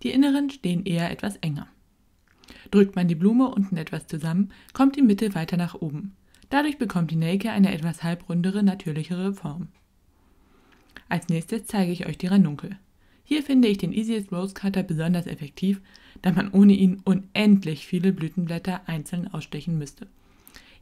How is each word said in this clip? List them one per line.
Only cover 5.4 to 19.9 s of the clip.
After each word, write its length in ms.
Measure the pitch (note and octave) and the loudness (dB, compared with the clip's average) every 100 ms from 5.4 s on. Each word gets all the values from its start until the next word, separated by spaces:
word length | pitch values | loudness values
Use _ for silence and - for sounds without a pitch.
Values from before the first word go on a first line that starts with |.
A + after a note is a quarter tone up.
| E3 F3 | -2 -2
nach 160 | F3 | -4
oben. 420 | - D#3+ D3+ G3 - _ _ - | -6 -8 -8 -12 -16 _ _ -2
Dadurch 280 | C#4 D4 C#4+ | 0 0 -2
bekommt 340 | G#3 F3 E3 | -4 -2 -2
die 40 | E3 | 0
Nelke 360 | E3 G3 A3+ | 0 -2 -2
eine 200 | G3+ F#3+ | 2 2
etwas 300 | D#3+ E3 - | 2 -6 -4
halbrundere, 600 | E3+ F3 - F3 F#3+ G3+ | -6 -6 -4 -2 0 2
natürlichere 680 | G3+ F#3+ D#3+ D3+ D#3 F3+ F#3+ | 0 0 -6 -6 -6 -6 -6
Form. 360 | G3 D3+ D#3+ D#3+ _ _ _ _ _ _ _ _ _ _ _ _ - - | -6 -10 -12 -14 _ _ _ _ _ _ _ _ _ _ _ _ -20 -6
Als 200 | E3+ - | -6 -2
nächstes 380 | E3 - A3+ - | -4 -4 -8 -4
zeige 260 | G#3 F3+ | -2 -2
ich 140 | F3+ E3 | -2 -8
euch 120 | D3 | -6
die 80 | F3+ | 2
Ranunkel. 500 | G3 D#3+ C#3+ E3+ G3 _ _ _ _ | 4 4 2 -12 -14 _ _ _ _
Hier 220 | - D4 | -4 -4
finde 240 | C#4+ C4 A3+ | 2 2 4
ich 100 | G3+ | 2
den 140 | E3+ | -2
Easiest 400 | G#3+ A3+ A3 G3+ | -4 -4 -6 -6
Rose 220 | F3 F#3+ | -8 -8
Cutter 280 | F#3+ G3 F#3+ | -6 -4 -4
besonders 460 | F#3 D#3+ E3 F3 E3 | -4 -4 -2 -2 -4
effektiv, 520 | - D3 - F#3+ G3 - _ - - | -12 -14 -6 -4 -4 -8 _ -20 -4
da 100 | F#3 | 0
man 180 | E3 G3 | 0 2
ohne 220 | G3 G3+ | 6 8
ihn 280 | G3 F#3 F#3 | 8 4 2
unendlich 840 | - F#3+ - G3+ G#3+ G3 D#3+ D3+ - | 0 0 0 0 6 6 4 -8 -6
viele 260 | F3+ F#3+ | 0 0
Blütenblätter 680 | D#3+ D#3+ F3+ E3 E3+ F#3 F3+ - | 0 -4 -4 -4 -4 -6 -8 -6
einzeln 460 | D#3+ - F3 - | -8 -6 -8 -8
ausstechen 460 | D#3 - D3+ E3+ D#3+ | -10 -10 -10 -4 -4
müsste. 300 | C#3 | -6